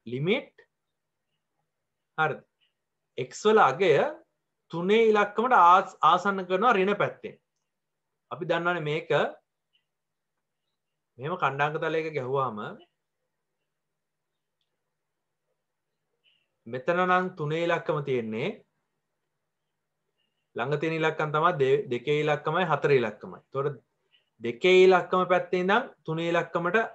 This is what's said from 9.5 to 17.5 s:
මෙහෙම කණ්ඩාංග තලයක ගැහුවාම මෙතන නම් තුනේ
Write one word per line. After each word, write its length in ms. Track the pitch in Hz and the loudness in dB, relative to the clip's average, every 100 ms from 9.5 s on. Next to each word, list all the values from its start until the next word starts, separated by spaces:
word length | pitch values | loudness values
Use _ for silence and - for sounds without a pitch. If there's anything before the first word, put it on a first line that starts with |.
| _ _ _ _ _ _ _ _ _ _ _ _ _ _ _ _ - | _ _ _ _ _ _ _ _ _ _ _ _ _ _ _ _ -12
මෙහෙම 200 | 139 180 | -10 -4
කණ්ඩාංග 380 | 143 139 147 156 | -4 -2 -4 -2
තලයක 320 | 160 160 160 | -4 -4 -6
ගැහුවාම 480 | 147 123 139 127 107 127 220 349 _ _ _ _ _ _ _ _ _ _ _ _ _ _ _ _ _ _ _ _ _ _ _ _ _ _ _ _ _ _ _ _ _ _ _ _ _ 117 | -8 -4 -4 -4 -6 -12 -14 -20 _ _ _ _ _ _ _ _ _ _ _ _ _ _ _ _ _ _ _ _ _ _ _ _ _ _ _ _ _ _ _ _ _ _ _ _ _ -12
මෙතන 320 | 127 - 175 | -8 -2 0
නම් 260 | 180 180 185 185 | 2 2 0 -6
තුනේ 280 | 147 | -6